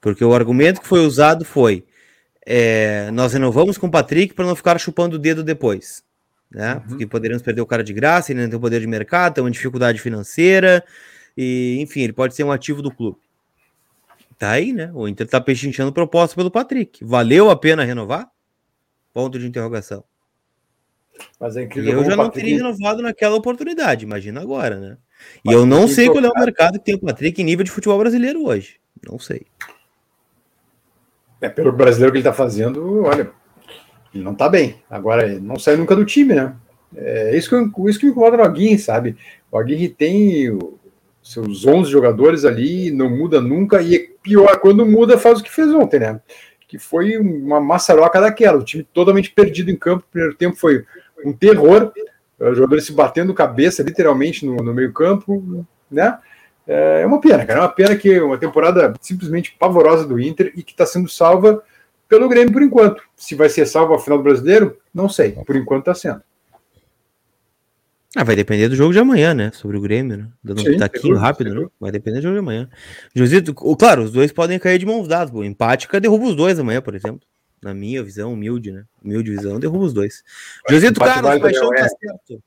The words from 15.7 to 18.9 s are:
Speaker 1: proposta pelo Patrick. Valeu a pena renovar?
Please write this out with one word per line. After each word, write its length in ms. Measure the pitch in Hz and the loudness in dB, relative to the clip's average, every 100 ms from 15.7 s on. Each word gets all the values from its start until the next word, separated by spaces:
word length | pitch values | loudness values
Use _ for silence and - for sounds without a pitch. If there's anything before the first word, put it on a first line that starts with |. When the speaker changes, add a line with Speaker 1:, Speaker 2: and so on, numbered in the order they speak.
| 127 135 | -6 -6
Speaker 1:
proposta 440 | 139 170 170 170 170 | -4 -2 0 0 -2
pelo 140 | 180 | -4
Patrick. 540 | 226 254 262 214 _ | -4 -4 -6 -8 _
Valeu 460 | 113 123 117 151 214 | -4 -2 2 4 4
a 60 | 160 | 4
pena 280 | 156 160 | 2 0
renovar? 440 | 123 123 104 147 247 _ _ _ _ _ _ | -2 -6 -8 -10 -10 _ _ _ _ _ _